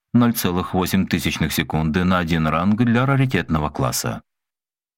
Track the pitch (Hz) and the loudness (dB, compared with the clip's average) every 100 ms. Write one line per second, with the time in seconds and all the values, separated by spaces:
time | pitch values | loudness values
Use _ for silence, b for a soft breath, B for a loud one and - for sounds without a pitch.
0 | _ 123 120 113 92 90 87 92 87 95 | _ 2 2 2 -2 -2 -2 -2 0 0
1 | 87 85 90 - 78 - 73 78 80 87 | 0 0 -2 -2 -2 -2 -2 -2 0 0
2 | 90 90 82 82 78 80 95 107 123 113 | 2 2 0 0 0 0 0 2 2 2
3 | 135 135 135 95 - 78 76 - 64 - | 2 2 2 0 -2 -2 -2 -2 -4 -2
4 | 60 57 - _ _ _ _ _ _ | -6 -8 -12 _ _ _ _ _ _